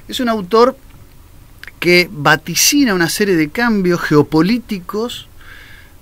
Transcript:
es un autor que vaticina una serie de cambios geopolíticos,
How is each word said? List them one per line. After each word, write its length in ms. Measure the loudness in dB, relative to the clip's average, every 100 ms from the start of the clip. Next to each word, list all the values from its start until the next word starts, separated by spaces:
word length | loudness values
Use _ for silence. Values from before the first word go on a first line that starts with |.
| -12
es 120 | -6
un 80 | -4
autor 460 | -4 0 2 2 0 -10 -20 -20 -20 -20 -20 -20 -20 -20 -6
que 320 | 2 2 2
vaticina 840 | -2 0 0 -2 -2 0 2 2 2
una 140 | 0
serie 260 | 0 0 0
de 140 | 0
cambios 520 | -2 0 0 0 0
geopolíticos, 1300 | 2 2 4 2 0 -2 -6 -10 -8 -8 -8 -10 -18 -20 -20 -20 -20 -20 -20 -20